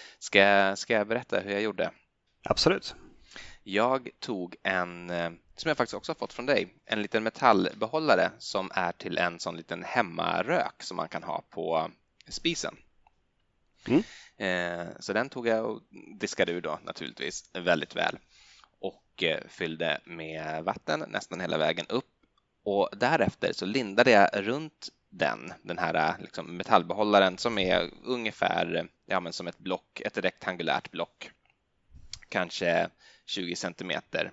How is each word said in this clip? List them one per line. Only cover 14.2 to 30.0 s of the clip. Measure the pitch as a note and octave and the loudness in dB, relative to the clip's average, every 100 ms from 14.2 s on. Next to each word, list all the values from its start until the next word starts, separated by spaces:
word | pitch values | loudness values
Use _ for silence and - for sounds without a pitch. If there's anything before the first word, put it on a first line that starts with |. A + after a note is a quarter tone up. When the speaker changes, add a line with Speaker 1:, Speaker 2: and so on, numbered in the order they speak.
| - - | -18 -6
Speaker 1:
Eh, | G2 F2+ F2 F2 E2+ - | -2 0 -2 -4 -8 -8
så | - | -2
den | G2+ C3+ | -2 -2
tog | C3 A#2 | -2 0
jag | A2 A2+ | 2 0
och | A2 - - - G#2+ | -6 -12 -20 -20 -8
diskade | G#2 - F2+ | -2 0 0
ur | F2 | 0
då | E2 D#2 | -4 -6
naturligtvis | - - C2 A1+ C#2+ - - | -8 -10 -10 -8 -8 -8 -10
väldigt | - F2 D2+ - - | -4 2 2 0 -2
väl. | E2 - _ - - - - _ | -2 -4 _ -20 -20 -20 -20 _
Och, | F#2+ - _ - | -10 -10 _ -2
eh, | A#2+ D2 - | 0 0 -6
fyllde | - E2 D#2+ E2 C#2+ | -6 -6 -2 0 -2
med | E2+ E2 D#2+ D#2+ D#2 D#2 | -4 -12 -10 -8 -6 -6
vatten | F2+ - - D2+ - | -4 -4 -2 -4 -4
nästan | - - E2+ | -8 -6 -8
hela | E2+ D#2+ | -2 0
vägen | D#2 E2+ - | 2 0 -2
upp. | B2 - _ _ _ _ _ | -4 -6 _ _ _ _ _
Och | G#2 G2+ F#2 | -2 0 0
därefter | G2+ B2 D#3+ - - F2+ | 0 2 2 2 0 -4
så | - F#2+ | -2 -2
lindade | C3 G#2+ G2+ B2 | -2 2 4 8
jag | G#2 G2 | 8 8
runt | G#2 G2+ C3+ D#3+ - - - _ | 4 -2 -4 -6 -14 -20 -20 _
den, | - C#2+ G#1+ B1+ - | -2 -2 -2 -8 -12
den | - F2 | -10 -4
här, | E2+ | -2
eh, | E2 D#2 - | 2 0 -2
liksom | F2 - E2 F2+ | -8 -12 -10 -8
metallbehållaren | F#2+ G2+ F2 F#2+ G#2 G2+ F#2+ F#2 | 4 4 4 0 4 6 6 2
som | A#2+ G#2 | -2 0
är | F#2 F2+ E2+ E2 | 2 2 0 -6
ungefär, | - B2 A2+ - F#2 E2+ E2+ E2+ F2 _ - | -6 -4 -4 0 0 2 0 -2 -4 _ -4
ja, | F#2+ | -4
men | F2 | -4
som | - F2 | -8 -10
ett | - | -8
block, | F#2+ F#2 _ - | -6 -6 _ -10